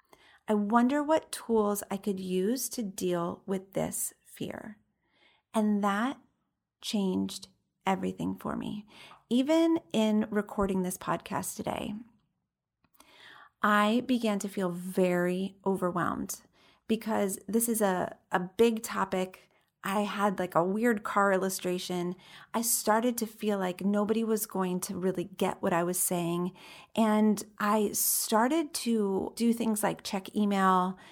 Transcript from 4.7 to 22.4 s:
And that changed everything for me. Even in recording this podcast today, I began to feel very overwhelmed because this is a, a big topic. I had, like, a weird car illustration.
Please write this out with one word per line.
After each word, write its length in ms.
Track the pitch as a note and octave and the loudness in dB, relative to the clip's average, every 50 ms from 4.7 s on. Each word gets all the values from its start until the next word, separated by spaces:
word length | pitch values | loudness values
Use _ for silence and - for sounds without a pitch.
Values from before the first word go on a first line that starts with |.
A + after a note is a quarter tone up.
| G#3+ - _ _ _ _ _ _ _ _ _ _ _ _ _ _ - | -16 -18 _ _ _ _ _ _ _ _ _ _ _ _ _ _ -2
And 280 | A3+ G#3+ G#3+ G#3 G3+ G3+ | 0 2 2 2 2 2
that 340 | G3+ G3 G3+ A#3 C4+ - - _ _ _ _ _ _ _ _ _ _ _ _ | 2 2 0 0 -2 -4 -6 _ _ _ _ _ _ _ _ _ _ _ _
changed 640 | - - - G#3 G3 F#3 F#3 - - F#3+ - - - - _ _ _ _ _ _ _ | -8 -4 -2 0 2 2 2 0 -2 -2 -6 -10 -14 -18 _ _ _ _ _ _ _
everything 500 | F#3+ F#3+ F#3 F#3+ F#3 F#3 - - - - | -2 -2 -2 -2 -6 -6 -4 -6 -6 -6
for 200 | F#3+ - - - | -6 -6 -6 -6
me. 320 | - - - - G#3 - - - - - - - - _ _ | -6 -6 -8 -8 -10 -12 -14 -20 -20 -20 -20 -20 -20 _ _
Even 500 | A#3 A#3+ C4 C#4+ D#4+ E4 E4 E4 E4 E4 - - - | 0 0 2 4 4 4 4 4 2 0 -2 -2 -2
in 320 | A3 A3 G#3+ G#3+ G#3+ A3 G#3+ | 0 2 2 2 2 0 0
recording 500 | G3+ G#3 G#3 - - - G3 G3 F#3+ F#3+ | -2 -2 -4 -2 -2 0 0 0 2 0
this 160 | F3+ F3+ F3+ - | -2 -2 -4 -6
podcast 580 | - - E3 E3+ - - F#3+ - F#3+ - - | -4 -4 -4 -4 -4 -6 -6 -6 -6 -6 -8
today, 380 | - - - - - - - G#3 A3 - - _ _ _ _ _ _ _ _ _ _ _ _ _ _ _ _ _ _ - _ - - - - - - - - _ _ | -8 -8 -6 -6 -6 -6 -6 -8 -10 -12 -16 _ _ _ _ _ _ _ _ _ _ _ _ _ _ _ _ _ _ -20 _ -20 -20 -20 -20 -20 -20 -20 -20 _ _
I 420 | - G#3 G#3 G#3 G#3 G#3+ A3+ B3 B3 C4 | 0 2 4 4 4 4 2 2 2 2
began 320 | B3+ A#3 A#3 G#3+ G3+ G3 | 0 2 2 0 0 -2
to 100 | G#3 G3 | -4 -4
feel 220 | - G3+ F#3+ F3 | -4 -4 -2 -2
very 880 | F3 F3+ F3+ F#3+ F#3 G3 F#3 F3+ F3+ F3 F3 F3+ F3+ F#3 F#3+ G3 - - - | -4 -4 -8 -4 0 2 2 4 4 2 2 0 0 -2 -4 -6 -8 -4 -2
overwhelmed 800 | F#3+ F#3+ F#3 F#3 F3 F3 F3 D#3 - - - - - - - - _ _ _ _ _ _ _ _ - | -2 0 0 0 -2 -2 0 -2 -2 -2 -4 -6 -8 -8 -12 -12 _ _ _ _ _ _ _ _ -2
because 500 | A3+ A3 - A3 A3 G#3 G3+ F#3+ - - - - | -2 -2 0 -2 0 0 0 0 -2 -6 -8 -2
this 220 | G3 A3+ A#3 A#3+ | 0 0 0 2
is 120 | A3+ A3 | 2 2
a, 360 | G#3 G3 F3+ F3+ F3 - - - _ _ | 2 2 2 2 0 -4 -6 -12 _ _
a 80 | - F#3 | -2 -2
big 420 | F3+ F3+ - - A3+ A#3+ A3+ G#3+ | -2 -2 2 4 4 4 4 2
topic. 640 | - - G#3 G3+ F#3+ F#3+ - F#3 F#3 F#3 - - - _ _ _ _ _ _ _ - | -4 -6 -4 -2 -2 -2 0 -2 -2 -4 -6 -14 -20 _ _ _ _ _ _ _ -8
I 180 | F#3+ G3 G#3 | -4 -2 -2
had, 380 | G#3 G3+ G#3 G#3 G3+ G#3 F#3 - | -2 -2 -2 0 0 0 2 0
like, 160 | F3+ F3+ - | -4 -4 -2
a 80 | D#3+ E3+ | -2 -2
weird 400 | F#3 F#3+ A3 A#3 A#3+ A3+ G#3 - | -2 0 0 0 0 0 0 -4
car 280 | - - G#3 G3 G3+ | -2 0 2 4 4
illustration. 840 | F#3+ F#3 F#3 F#3+ F#3+ - - F3+ F3+ F3+ - - F3+ F3 F3 F3+ F#3 - - - - - | 4 2 0 -2 -4 -4 -4 -4 -4 -4 -4 -6 -4 -4 -4 -4 -6 -8 -12 -20 -20 -20